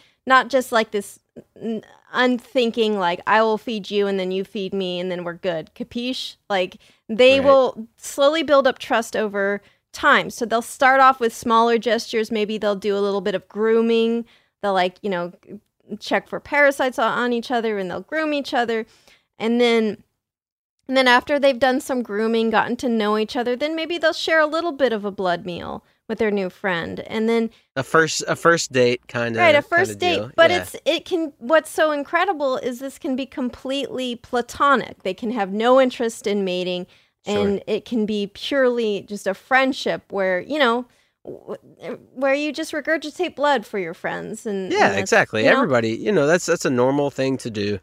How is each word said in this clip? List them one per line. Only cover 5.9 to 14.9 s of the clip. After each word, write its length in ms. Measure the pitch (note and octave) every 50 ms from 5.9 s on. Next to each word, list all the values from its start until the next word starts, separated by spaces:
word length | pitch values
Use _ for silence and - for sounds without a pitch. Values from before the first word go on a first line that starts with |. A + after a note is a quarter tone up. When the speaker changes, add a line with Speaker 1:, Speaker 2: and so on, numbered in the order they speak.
| - A#3+ A#3+ B3 C4 - - - - _ _ -
Speaker 1:
Like, 280 | G3+ F#3+ F#3 F#3 - - _ _ _ _ _ -
they 320 | A3 G3+ B3 B3+ C4+ C#4
Speaker 2:
Right. 60 | C4 C#4+
Speaker 1:
will 400 | C#4 C4+ B3+ A#3 - - A3 - _ _
slowly 440 | - - - - C#4 C#4 D#4 E4 D#4+
build 220 | C4 D4 C#4 C4+ C4+
up 120 | - -
trust 360 | - - C4+ A3 A#3 - -
over 460 | - A3 G#3 G3 G3+ G3 G3 G3+ G3+ - _ _ _ _ _ -
time. 360 | - - D4 C4 G#3+ E3 -
So 160 | - - B3
they'll 160 | G#3+ A3+ A#3
start 380 | A#3+ - - - C#4 B3+ C4+ C4+
off 200 | C4+ C4 C4+ -
with 140 | A#3 A3+ -
smaller 440 | - - A#3+ A3+ A3+ A#3 A#3 A#3 A3+
gestures. 540 | - A#3+ G#3+ A#3 A3+ - - A3+ A3 G#3+
Maybe 260 | A#3 G#3+ G#3 G3 A3 G#3+
they'll 180 | A3 G#3 G#3
do 220 | F#3+ G3+ G#3+ G3 G3+
a 20 |
little 220 | G3+ G3+ G3 G3+
bit 140 | F#3 G#3 F#3+
of 120 | F#3 - _
grooming. 800 | - G3+ A3 A3+ A3+ A3+ A3+ A#3 A#3 A3+ A3+ A3+ A#3 A#3 A#3 - _ _ _ _ _ _
They'll, 120 | - G3+ G3
like, 240 | F#3+ F3+ F#3